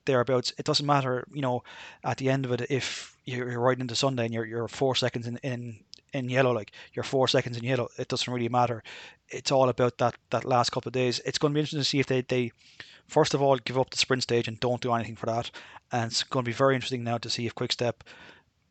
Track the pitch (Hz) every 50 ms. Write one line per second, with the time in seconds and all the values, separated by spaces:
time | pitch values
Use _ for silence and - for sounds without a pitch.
0 | - - 135 123 120 131 131 123 120 - - - - - 147 147 147 143 143 139
1 | 131 127 127 123 - - - 147 139 127 123 120 - - - - - - - -
2 | - 135 120 - 135 131 135 139 135 123 123 117 123 - 143 127 - - - -
3 | - - - _ _ 131 123 123 123 123 123 120 120 127 127 127 127 120 113 -
4 | 143 135 131 123 117 117 117 113 113 110 113 117 113 104 - - 139 131 120 -
5 | 131 123 - 127 113 120 120 - - 135 123 120 120 120 113 - _ _ - -
6 | _ _ - 139 127 123 127 131 135 123 123 110 101 - - - - - - 123
7 | 117 - - 135 131 120 - 131 - 127 120 113 117 123 135 120 117 - - -
8 | 127 - 131 123 - 127 123 123 117 117 123 123 123 120 120 110 - - - -
9 | - - - _ _ - - - - - 143 131 131 127 117 - 127 123 - -
10 | 127 120 - - _ - - 117 123 - 131 123 120 - - 131 - 120 120 127
11 | 127 123 117 - - 135 - - 156 147 147 151 151 139 160 147 131 - - 139
12 | 127 - 135 127 123 - 127 127 123 117 - _ - - - - - - - -
13 | _ - - 151 156 - - 135 139 139 135 123 - - 123 131 127 - - -
14 | - - 131 127 - - 120 120 117 123 113 - - 123 123 117 - 123 117 117
15 | 113 113 113 - - 113 113 117 120 - - - - - - - _ - - 120
16 | 117 113 - - - - - 135 120 120 113 107 139 135 135 127 117 - 127 123
17 | 117 117 117 117 - 113 - - 117 107 - - 123 - - - 120 120 - -
18 | - - - - - - - - _ _ _ _ _ _